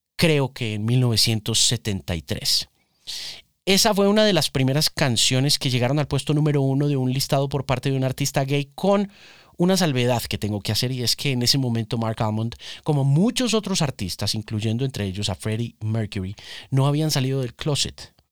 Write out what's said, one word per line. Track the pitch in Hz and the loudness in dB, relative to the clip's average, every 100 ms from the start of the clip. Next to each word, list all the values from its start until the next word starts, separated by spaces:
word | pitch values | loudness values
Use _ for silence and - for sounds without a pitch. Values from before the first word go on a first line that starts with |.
| _ - | _ 0
creo | 170 147 127 | 2 2 0
que | - 113 | -4 -6
en | 107 110 | -2 2
mil | 127 | 2
novecientos | 123 107 - 110 113 110 | 4 2 2 0 0 0
setenta | - 123 107 98 - 85 | 2 0 -2 -4 -4 -6
y | |
tres. | - 104 - - - _ _ _ - - - - - _ - | -6 -6 -2 -2 -4 _ _ _ -14 -12 -12 -14 -20 _ 0
Esa | 196 220 | 4 4
fue | 196 202 | 4 4
una | 214 214 | 4 4
de | |
las | 165 - | 4 2
primeras | 135 131 143 - | 2 2 2 0
canciones | - 139 110 - 131 139 - | 0 0 2 2 2 2 0
que | 139 | 0
llegaron | 123 120 151 | 0 2 0
al | 139 | 0
puesto | 139 - | -2 0
número | 151 151 143 | 2 2 2
uno | 135 135 147 | 2 2 0
de | 139 | 0
un | 127 | 0
listado | 131 - 139 139 | -2 0 0 0
por | 139 - | -2 -2
parte | 131 139 | -2 -2
de | 135 | 0
un | |
artista | 131 - 143 147 | -2 -2 -2 -2
gay, | 139 143 139 | 0 -2 -4
con | - 190 202 202 - - - - - | -2 2 2 0 -8 -20 -20 -10 0
una | 180 190 | 2 4
salvedad | 170 127 123 117 | 2 2 2 2
que | - 101 | -2 -4
tengo | 104 104 | -2 -2
que | - | -2
hacer, | 110 127 | -2 -2
y | 127 | -2
es | 120 - | -2 -2
que | 147 | -2
en | 123 | 0
ese | 120 139 | 0 2
momento | 127 117 110 117 | 0 -2 -2 -2
Mark | 110 113 | -2 -2
Almond, | 131 110 113 - - - | -2 -2 -4 -6 -16 -8
como | - 147 | -2 0
muchos | 139 147 220 - 247 | 2 4 2 0 0
otros | 220 196 190 | 0 -2 -2
artistas, | 143 - 92 - 101 | -2 -4 -8 -4 -4
incluyendo | 110 - 107 110 113 | -4 -4 -4 -2 -2
entre | 135 107 98 | -2 -2 -4
ellos | 95 104 | -4 -4
a | 92 | -4
Freddie | 110 110 117 - | -4 -4 -4 -6
Mercury, | 107 113 104 104 92 104 - - - | -4 -2 -2 -4 -6 -8 -14 -18 -2
no | 135 139 | 2 2
habían | 147 156 | 2 0
salido | 147 131 135 | 0 -2 -2
del | 123 | -4
closet, | - 160 139 - - - _ _ | -6 -4 -2 -2 -6 -18 _ _